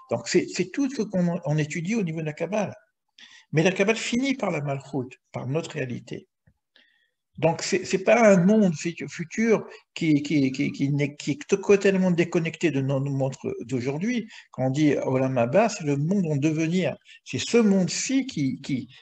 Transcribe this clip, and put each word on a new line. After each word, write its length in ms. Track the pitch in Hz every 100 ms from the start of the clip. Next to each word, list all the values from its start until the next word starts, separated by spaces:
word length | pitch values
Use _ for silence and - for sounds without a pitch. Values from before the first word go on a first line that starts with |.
| -
donc 160 | 117 -
c'est, 200 | 180 -
c'est 220 | - 185
tout 200 | - 277
ce 120 | -
qu'on, 380 | 202 185 175 170
on 140 | 147 151
étudie 380 | 151 175 165 233
au 80 |
niveau 160 | 180 160
de 40 | 156
la 80 |
Kabbale. 400 | 147 165 196 131 - _ _ _ _ - - _
Mais 120 | 147
la 80 | 175
Kabbale 240 | 185 196 220
finit 400 | - 240 269 262
par 160 | 196
la 100 | 160
malchoute, 540 | 143 139 - 143 123 - _
par 160 | 131 127
notre 240 | 151 165
réalité. 560 | 156 127 120 123 - - _ _ _ _ _ _ _ _ _ _ -
Donc, 260 | 160 160
c'est, 220 | - 190 -
c'est 180 | 190
pas 300 | 190 226 220
un 120 | 196 180
monde 300 | 220 190 151
futu-, 320 | 170 165 143
futur 560 | - 165 - 226 190 - - _
qui, 280 | - 165 147
qui, 280 | 147 151 135
qui, 200 | 135 143
qui 180 | - 143
n'est, 260 | 143 143 147
qui 160 | -
est 160 | 139 -
totalement 640 | 196 - 202 202 190 185
déconnecté 580 | 170 170 180 160 160 170
de 120 | 139
notre 280 | 135 135 139
monde 260 | 135 135 139 - -
d'aujourd'hui. 640 | 117 127 123 143 214 247 214 - -
Quand 160 | - 131
on 20 |
dit « 260 | 135 151 -
Olam 420 | - 131 131 131
Haba », 320 | 120 175 226
c'est 160 | - 147
le 120 | 139
monde 280 | 151 202 165
en 80 | 143
devenir. 600 | 156 156 160 185 151 - - -
C'est 160 | - 123
ce 180 | - 240
monde-ci 680 | 214 196 170 - - 269 254
qui, 340 | - 135 -
qui, 280 | - 127 - -